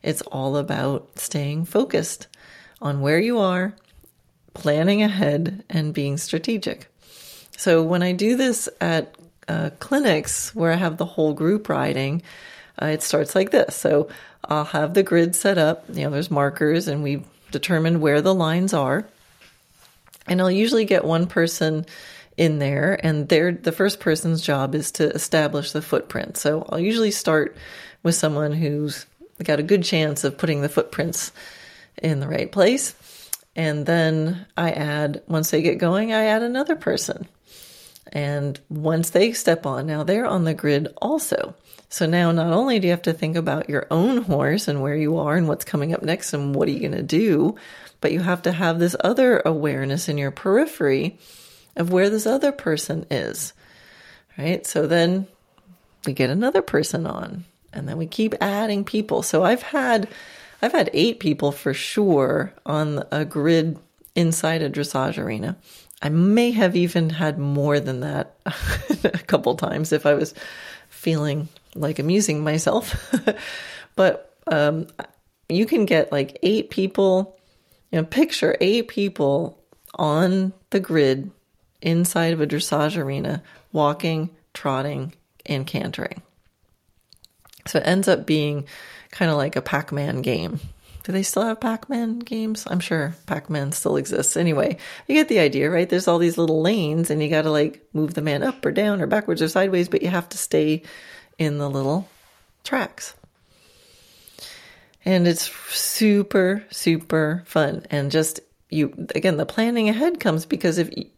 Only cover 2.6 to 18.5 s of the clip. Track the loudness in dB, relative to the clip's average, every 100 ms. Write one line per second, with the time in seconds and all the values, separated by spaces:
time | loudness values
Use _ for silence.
2.6 | -20 _ -4 -2 2 2 2 2 0 0
3.6 | -2 -6 _ -20 -20 _ _ _ _ -6
4.6 | 0 2 2 4 2 2 2 2 -2 -6
5.6 | -4 -2 -2 -2 -2 -4 -4 -4 -2 -4
6.6 | -4 -8 -16 _ _ -20 -20 -20 -20 -4
7.6 | 4 4 4 2 0 2 2 2 2 0
8.6 | -4 -4 0 0 -2 -14 -20 _ -6 -4
9.6 | -4 -6 -2 2 2 2 0 -6 -6 0
10.6 | 0 2 0 -2 -4 0 0 2 0 0
11.6 | 0 -2 0 0 -2 -4 -6 -20 -20 -20
12.6 | -20 -6 -2 -2 0 0 2 0 2 2
13.6 | 2 0 2 2 0 -8 -20 -18 -4 -2
14.6 | 0 -2 2 2 4 4 2 2 2 4
15.6 | 2 2 -6 -6 -2 -2 0 2 2 2
16.6 | 2 2 0 -4 -2 -4 -8 _ _ -6
17.6 | 0 2 4 4 4 4 4 2 2